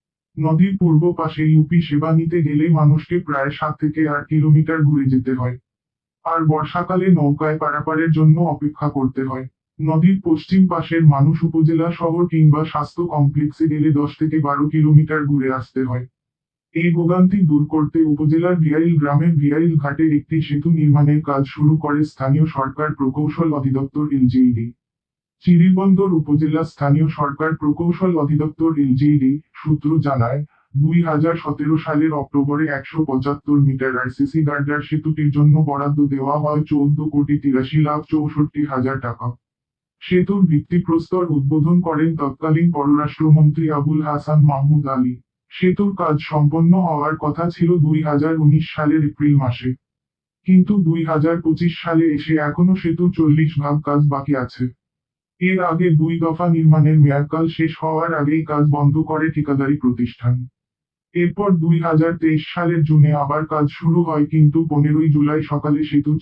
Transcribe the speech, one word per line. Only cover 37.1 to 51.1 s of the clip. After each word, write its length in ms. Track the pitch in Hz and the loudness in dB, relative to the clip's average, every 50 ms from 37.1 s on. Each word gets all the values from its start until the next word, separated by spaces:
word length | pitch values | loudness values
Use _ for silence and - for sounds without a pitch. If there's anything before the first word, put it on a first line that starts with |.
| 147 143 143 143 147 127 | -2 -2 0 0 -2 -2
তিরাশি 420 | 139 139 127 131 127 131 151 156 | 0 0 0 0 -2 -2 0 0
লাখ 220 | 151 147 147 151 160 - | 0 0 -2 -4 -4 -4
চৌষট্টি 540 | 160 151 147 151 - 147 151 160 - 147 147 | -4 -2 -2 -2 -2 -2 -4 -2 -2 -4 -6
হাজার 360 | 143 135 127 127 135 135 131 | -4 -4 -4 -4 -4 -4 -6
টাকা। 320 | 127 120 113 - 120 123 120 - _ _ _ _ _ _ _ _ _ _ _ _ | -6 -8 -8 -8 -8 -10 -10 -12 _ _ _ _ _ _ _ _ _ _ _ _
সেতুর 440 | - - 180 180 180 190 202 202 190 | -6 -2 0 0 2 0 2 2 2
ভিত্তিপ্রস্তর 800 | 156 151 147 - - 175 175 - - 160 165 165 - 185 185 175 165 | 2 2 0 0 0 -2 -2 0 0 -2 -2 -2 -2 -2 -2 -2 0
উদ্বোধন 520 | 151 139 135 139 156 156 147 175 175 175 | -2 -2 0 0 0 2 2 2 2 2
করেন 360 | 175 165 156 151 160 165 160 | 2 0 0 0 0 -2 -2
তৎকালীন 560 | 151 147 135 131 - 160 156 156 165 170 170 | -2 -4 -6 -6 -4 -2 0 2 2 2 0
পররাষ্ট্রমন্ত্রী 1000 | 160 143 143 147 147 151 151 147 - - 156 156 151 156 151 151 147 165 160 151 | 0 0 0 2 2 0 0 -2 -4 0 2 4 6 6 6 4 2 0 -2 -2
আবুল 320 | 151 143 143 156 156 151 | -2 -2 -2 -2 -2 -2
হাসান 380 | 151 151 147 143 - 151 151 151 | -2 -4 -6 -6 -4 0 2 4
মাহমুদ 460 | 139 147 139 135 139 147 151 147 147 | 4 4 2 0 0 0 0 0 0
আলী। 340 | 135 135 127 127 123 123 - _ _ _ _ _ _ | -2 -4 -4 -4 -4 -6 -8 _ _ _ _ _ _
সেতুর 440 | - - 185 185 180 - 202 202 190 | -6 -2 0 0 0 0 -2 -2 -2
কাজ 200 | - 175 156 151 147 | -4 -2 -2 -2 -4
সম্পন্ন 580 | - - 156 151 147 143 156 165 165 170 180 190 | -4 -4 -2 0 2 2 2 2 4 4 4 4
হওয়ার 380 | 180 170 156 147 147 151 156 | 2 0 -2 -2 -2 -4 -4
কথা 340 | 156 151 151 - 165 170 175 | -4 -4 -4 -4 -4 -4 -6
ছিল 280 | - - 170 170 180 170 | -4 -2 0 0 2 2
দুই 240 | 147 151 156 156 | 2 0 0 0
হাজার 380 | 160 151 147 143 151 165 160 156 | -2 -2 -2 -2 -2 -2 0 2
উনিশ 300 | 151 147 156 151 - - | 2 2 2 2 0 -4
সালের 340 | - 156 151 147 156 160 147 | -6 -4 -2 0 0 0 0
এপ্রিল 320 | 147 - - 147 147 143 | -2 -2 -2 0 0 2
মাসে, 380 | 139 131 117 120 - 127 127 127 - _ _ _ _ _ _ _ _ _ _ _ _ _ | 2 0 -2 -4 -6 -6 -8 -8 -8 _ _ _ _ _ _ _ _ _ _ _ _ _
কিন্তু 380 | 185 185 185 180 202 208 196 | 4 4 4 4 4 2 0
দুই 220 | 165 160 165 170 160 | 0 0 0 0 -2
হাজার 380 | 156 | -2